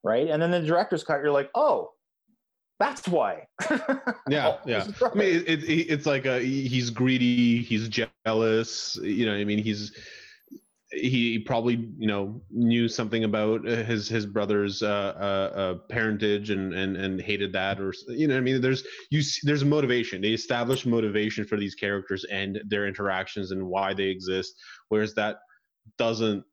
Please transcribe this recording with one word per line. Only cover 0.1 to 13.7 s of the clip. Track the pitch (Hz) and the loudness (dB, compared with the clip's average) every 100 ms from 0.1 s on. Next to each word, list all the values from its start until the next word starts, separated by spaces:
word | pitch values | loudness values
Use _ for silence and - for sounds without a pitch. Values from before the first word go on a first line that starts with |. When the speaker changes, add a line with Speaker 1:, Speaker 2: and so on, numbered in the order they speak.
| 117 156 | 0 2
Speaker 1:
And | 151 | 0
then | 165 | 2
the | 175 | 2
director's | 156 175 196 165 | 2 2 2 -2
cut, | - 143 | -2 0
you're | 147 | 2
like, | 143 139 233 | 2 2 2
"Oh, | 277 143 - _ _ _ _ _ _ _ _ _ | 2 2 -2 _ _ _ _ _ _ _ _ _
that's | 226 269 - | -2 -2 0
why." | 170 104 85 - - | 2 2 -2 -12 -8
<laughs> | 320 294 - 269 - - - | -2 -2 0 -2 -2 -6 -2
Speaker 2:
Yeah, | 147 139 | 2 2
Speaker 1:
Oh, | - - | 0 -2
Speaker 2:
yeah. | 110 | -2
Speaker 1:
this | 95 - | -2 0
is | |
Speaker 2:
I | 240 | 0
mean, | 202 196 170 | 4 4 2
Speaker 1:
perfect. | 165 | 2
Speaker 2:
it, | 160 151 | -2 2
it, | 156 165 | 0 2
it's | 156 151 | 0 2
like | 135 131 | 0 2
a, | 127 | 0
he, | 127 135 131 | 0 0 0
he's | 127 120 | 0 0
greedy, | 117 127 127 123 123 120 117 | 2 2 6 4 6 6 4
he's | 117 107 113 | 2 -2 0
jealous, | 107 110 _ 113 110 113 110 117 - - - | -2 -4 _ 0 2 4 4 0 -6 -6 -6
you | 95 101 113 | -2 0 2
know | |
what | 104 | 0
I | 104 | 0
mean? | 104 | 0
He's, | 107 104 104 - - - - - _ - _ _ _ | 0 -2 -6 -12 -20 -20 -20 -20 _ -20 _ _ _
he | - 127 127 120 113 | -4 0 2 2 0
probably, | 107 123 120 117 113 - | -2 0 2 0 -4 -4
you | 110 | -2
know, | 101 98 117 - | 0 -2 -8 -8
knew | 120 120 120 117 | 0 2 4 2
something | - 110 113 | 0 -2 0
about, | 110 107 107 113 | 0 2 2 0
uh, | - | 0